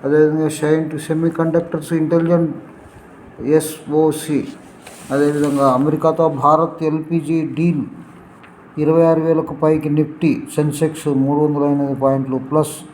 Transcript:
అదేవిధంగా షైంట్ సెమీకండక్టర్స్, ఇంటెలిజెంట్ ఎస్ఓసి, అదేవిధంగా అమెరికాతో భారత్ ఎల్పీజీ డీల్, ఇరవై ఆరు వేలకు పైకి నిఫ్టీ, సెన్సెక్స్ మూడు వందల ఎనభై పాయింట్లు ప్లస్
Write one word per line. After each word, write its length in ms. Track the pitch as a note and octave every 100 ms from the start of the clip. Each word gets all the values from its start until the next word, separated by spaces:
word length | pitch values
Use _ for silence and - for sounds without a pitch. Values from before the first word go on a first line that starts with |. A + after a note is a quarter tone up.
| C#3
అదేవిధంగా 460 | D3+ D3+ D#3 D#3 D#3
షైంట్ 360 | D3+ D#3+ D#3 D#3 -
సెమీకండక్టర్స్, 840 | D#3+ E3 D#3+ E3 E3 E3+ D#3 D3+ E3
ఇంటెలిజెంట్ 500 | D#3 E3+ E3 E3+ E3 - - - - - - - - - A2+ D#3
ఎస్ఓసి, 840 | D#3 D3+ - D3+ D#3 D3+ - C#3+ - - - - - - - C#3
అదేవిధంగా 520 | D3 D3 D3 C#3 C3+ B2+
అమెరికాతో 480 | D3 D3+ D#3+ D#3 D#3+ C#3+ C#3+
భారత్ 360 | D#3 E3 - D#3+
ఎల్పీజీ 460 | D#3 D#3 E3 D3 E3 D3 C3
డీల్, 260 | E3+ D3 F2 - - - - - - - - -
ఇరవై 200 | D3+ E3 E3
ఆరు 120 | E3 D#3+
వేలకు 280 | D#3+ D#3+ -
పైకి 280 | D#3 D#3 D#3 D3
నిఫ్టీ, 320 | D3+ - E3 - -
సెన్సెక్స్ 500 | - D3+ D3 D#3+ D#3 D3+ C3+
మూడు 160 | C3+ D3
వందల 200 | D3+ C#3+ C#3+
ఎనభై 220 | C#3+ C#3 C3
పాయింట్లు 340 | C3+ C3+ C3 C3 C3
ప్లస్ 240 | D3 D3 - -